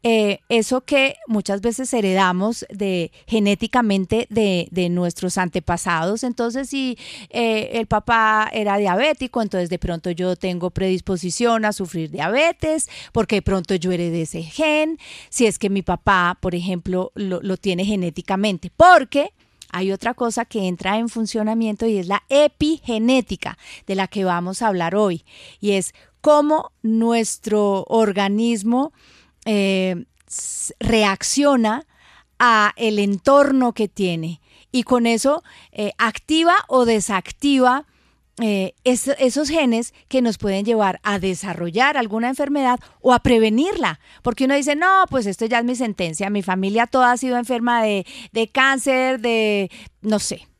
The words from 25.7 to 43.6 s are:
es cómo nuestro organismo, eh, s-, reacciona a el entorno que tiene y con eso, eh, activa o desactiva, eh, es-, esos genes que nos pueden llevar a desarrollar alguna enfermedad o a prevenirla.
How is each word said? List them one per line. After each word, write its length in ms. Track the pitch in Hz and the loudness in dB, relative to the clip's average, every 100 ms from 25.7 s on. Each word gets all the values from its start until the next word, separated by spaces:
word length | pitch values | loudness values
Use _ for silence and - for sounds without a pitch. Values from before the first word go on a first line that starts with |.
es 240 | 196 - _ _ _ | 0 -2 _ _ _
cómo 520 | 302 294 294 311 - _ | 4 4 4 0 -2 _
nuestro 1040 | 220 220 233 233 220 - - 214 202 196 - | -2 0 2 2 0 -6 -2 0 2 0 0
organismo, 1040 | 226 220 190 196 208 233 233 208 247 302 _ _ - _ _ - | 2 2 2 0 0 0 0 0 0 0 _ _ -20 _ _ -2
eh, 600 | 208 196 190 185 175 - _ _ | 0 2 0 0 -4 -10 _ _
s-, 460 | - - - - - | -12 -10 -10 -10 -4
reacciona 1080 | 214 226 208 190 - - 285 269 220 240 - _ _ - _ _ | 0 2 2 0 -2 2 2 4 2 -2 -8 _ _ -20 _ _
a 360 | 247 220 208 - | 4 4 2 0
el 240 | 226 208 | -2 0
entorno 720 | 202 196 - 277 285 269 247 | 0 0 4 6 6 4 0
que 160 | - 208 | 0 -4
tiene 540 | - 185 165 160 170 _ _ _ | -2 -2 -2 -6 -10 _ _ _
y 120 | 254 | -4
con 220 | 226 247 233 | 0 2 2
eso, 380 | 226 269 311 - - - | 2 0 -2 -4 -20 -18
eh, 220 | - 208 - | -8 -8 -2
activa 580 | 226 - - 311 330 381 - | -2 -2 -2 2 4 2 2
o 160 | 254 233 | 2 4
desactiva, 1000 | 220 - 196 - - 285 269 254 262 302 _ _ _ _ - | 2 0 -4 -6 -4 0 4 4 2 -4 _ _ _ _ -6
eh, 320 | 226 202 190 _ | -2 -2 -4 _
es-, 320 | 254 247 262 277 | 0 0 0 0
esos 280 | 254 277 294 | 0 0 -2
genes 460 | 320 269 226 233 _ _ | 0 2 0 -4 _ _
que 120 | 262 | 0
nos 160 | 233 202 | 0 0
pueden 280 | 208 190 208 | -2 -2 0
llevar 340 | 226 202 185 | 2 2 0
a 140 | 208 202 | -4 -2
desarrollar 760 | 190 180 196 165 170 170 262 302 | -2 -4 -6 -6 -4 0 2 2
alguna 320 | 226 220 240 | -2 -2 -2
enfermedad 520 | 269 285 285 262 247 - _ | -2 -2 0 0 0 -4 _
o 140 | 247 | 2
a 60 | 240 | 4
prevenirla. 840 | - 233 220 220 | 4 4 4 2